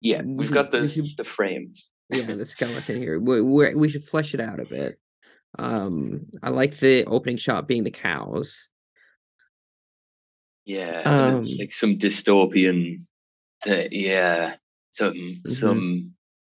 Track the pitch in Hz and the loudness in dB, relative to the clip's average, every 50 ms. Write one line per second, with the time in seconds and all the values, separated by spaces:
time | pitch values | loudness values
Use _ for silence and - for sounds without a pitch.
0 | - 113 107 - 131 127 135 135 143 - 147 143 139 139 - 120 131 147 147 160 | -2 0 0 0 -2 -4 -4 -4 -2 0 2 2 2 2 0 0 0 -2 -2 -4
1 | 151 147 - - 113 - - - 101 95 92 69 - - - - - _ _ _ | -4 -4 -6 -10 -10 -6 -4 -2 -2 -2 -2 -6 -10 -12 -16 -20 -20 _ _ _
2 | _ - 120 131 120 113 104 101 117 - - - 127 117 120 131 143 - 107 120 | _ -6 -6 -4 -4 -4 -8 -8 -8 -10 -6 -6 -4 -4 -4 -6 -8 -8 -8 -6
3 | 127 80 78 82 107 123 127 113 110 131 135 147 147 - - 147 151 151 143 147 | -4 -4 -4 -2 0 2 2 2 4 4 6 6 6 4 4 2 2 2 0 -4
4 | 147 - - 156 151 151 - 135 113 113 98 65 60 - 60 65 71 64 - _ | -6 -4 -2 -2 -2 -2 -4 -6 -6 -6 -8 -10 -10 -8 -8 -6 -6 -6 -8 _
5 | _ _ _ _ _ _ _ _ _ _ - - 120 123 117 107 98 98 87 78 | _ _ _ _ _ _ _ _ _ _ -14 -10 -6 -4 -4 -4 -4 -4 -4 -4
6 | 69 - - - - - - - - 131 127 131 135 143 147 - - 131 131 127 | -4 -6 -8 -10 -12 -14 -14 -10 -6 -4 0 2 2 2 2 4 6 6 6 6
7 | - - 110 127 - 131 123 117 - - 123 87 - - 127 117 107 113 - - | 6 4 2 0 0 0 -4 -2 0 0 0 0 0 0 0 0 0 -2 -4 -4
8 | - 92 82 67 52 50 57 80 - - - - - - _ _ _ _ _ _ | -4 -2 -2 -4 -4 -4 -6 -6 -6 -6 -10 -14 -18 -20 _ _ _ _ _ _
9 | _ _ _ _ _ _ _ _ 1077 _ _ _ _ _ _ _ _ _ _ _ | _ _ _ _ _ _ _ _ _ _ _ _ _ _ _ _ _ _ _ _
10 | _ _ _ _ _ _ _ _ _ _ _ _ _ 202 196 95 92 85 170 165 | _ _ _ _ _ _ _ _ _ _ _ _ _ -10 -8 -6 -6 -6 -6 -2
11 | - 151 147 139 135 127 131 123 117 120 - - 101 98 - - - 107 98 - | 0 2 4 4 4 4 2 0 -2 -4 -6 -6 -6 -4 -2 2 2 2 2 2
12 | - 98 - - - - 101 98 95 95 - 95 92 92 90 87 87 85 87 - | 2 0 0 2 4 6 6 6 6 6 4 4 4 4 4 2 0 -2 -4 -10
13 | - - _ _ _ _ _ _ _ _ _ _ - 104 98 90 82 - - 98 | -14 -20 _ _ _ _ _ _ _ _ _ _ -4 -2 -2 0 -2 -2 -4 -4
14 | 98 95 95 92 90 87 85 85 82 80 - - _ _ _ _ _ _ - - | -2 0 2 2 2 2 2 0 0 -4 -6 -10 _ _ _ _ _ _ -4 -2
15 | 110 95 85 87 87 87 90 - - - 123 123 120 104 101 95 92 90 87 90 | -2 -2 -2 -4 -8 -10 -10 -10 -6 -6 -2 0 2 2 2 2 0 -2 -2 -4
16 | 87 - - _ _ _ _ _ | -4 -8 -14 _ _ _ _ _